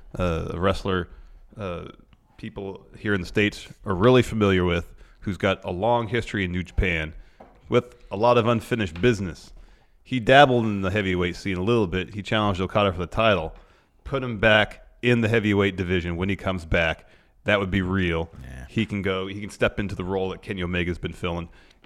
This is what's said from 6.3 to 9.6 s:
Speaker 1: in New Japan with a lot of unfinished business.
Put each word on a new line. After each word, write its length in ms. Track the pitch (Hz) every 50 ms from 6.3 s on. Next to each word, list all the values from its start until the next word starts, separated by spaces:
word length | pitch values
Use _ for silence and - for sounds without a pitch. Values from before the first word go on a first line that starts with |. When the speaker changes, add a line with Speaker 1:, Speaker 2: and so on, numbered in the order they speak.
| - 104 95
Speaker 1:
in 80 | 87
New 120 | 87 92 87
Japan 500 | - - - 98 92 85 80 78 78 - - - - _ _ - - - - _ -
with 260 | 117 123 - - - - - -
a 60 | 101 98
lot 200 | 110 120 123 120
of 100 | 107 117
unfinished 520 | 120 113 - - 131 117 104 87 80 85
business. 520 | 90 123 120 95 101 85 78 - - - - -